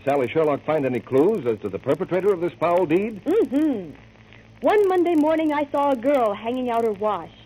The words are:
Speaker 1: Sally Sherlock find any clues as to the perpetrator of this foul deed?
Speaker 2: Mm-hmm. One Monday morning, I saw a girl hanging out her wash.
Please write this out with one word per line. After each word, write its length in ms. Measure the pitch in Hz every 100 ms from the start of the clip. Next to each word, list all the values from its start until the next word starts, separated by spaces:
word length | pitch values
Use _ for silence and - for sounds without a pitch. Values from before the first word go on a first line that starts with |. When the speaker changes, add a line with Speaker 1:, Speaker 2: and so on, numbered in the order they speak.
| 135
Speaker 1:
Sally 220 | 143 123
Sherlock 360 | 156 151 139
find 220 | - 156 131
any 140 | 120
clues 480 | - 131 175 220 120
as 100 | 110
to 80 | 101
the 100 | 92
perpetrator 520 | - 156 175 180 196
of 80 | 180
this 140 | 170 -
foul 260 | 160 175 165
deed? 380 | 175 214 208 -
Speaker 2:
Mm-hmm. 720 | 427 262 269 311 226 165 - - - - - - -
One 260 | 269 427 392
Monday 280 | 370 339 330
morning, 360 | 302 320 320
I 160 | 294 285
saw 180 | 294 285
a 60 | 262
girl 400 | 247 285 220 202
hanging 340 | 233 254 247
out 140 | 233
her 100 | 226
wash. 380 | 190 214 190 156 -